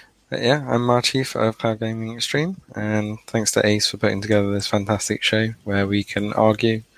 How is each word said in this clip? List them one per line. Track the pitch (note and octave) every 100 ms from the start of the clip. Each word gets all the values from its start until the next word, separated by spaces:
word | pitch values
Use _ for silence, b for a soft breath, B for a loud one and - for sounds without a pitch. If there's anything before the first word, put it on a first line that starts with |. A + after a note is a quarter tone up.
| B B -
But | -
yeah, | A#2+ D3 B2+
I'm | A#2+ A#2+
Marchief | B2 - C3 C3 -
of | A2 A2
Cloud | A2+ A2
Gaming | A2+ A2+ A2+
Extreme, | A#2 - C#3+ E3 F#3+ - -
and | G#2+ G#2+ G#2+ G#2+ -
thanks | A2+ G#2+
to | - G#2+
Ace | G#2 -
for | G2+
putting | G#2+ G2
together | G#2 G#2 G2+
this | G2+ -
fantastic | G#2+ G2 G#2 - G#2
show | - G#2+ A2+ A2+
where | G#2+ G2 G2
we | G2+
can | G2 G2+ G#2
argue | G#2+ A2 G#2+ A#2 A2 -